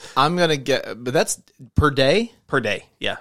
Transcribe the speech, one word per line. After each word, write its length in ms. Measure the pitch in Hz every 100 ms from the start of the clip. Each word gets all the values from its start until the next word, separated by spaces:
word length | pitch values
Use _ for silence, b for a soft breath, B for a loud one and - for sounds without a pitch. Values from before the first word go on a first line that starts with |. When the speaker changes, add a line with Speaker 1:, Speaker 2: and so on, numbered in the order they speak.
| B -
Speaker 1:
I'm 180 | 147 175
gonna 220 | 170 147
get, 440 | 127 127 - 107
but 100 | 123
that's 280 | 147 - - _ _ 131 -
per 140 | 147
day? 440 | 135 135 185 233 - _
Speaker 2:
Per 120 | 139
day, 260 | 110 98 - _
yeah. 180 | 104 90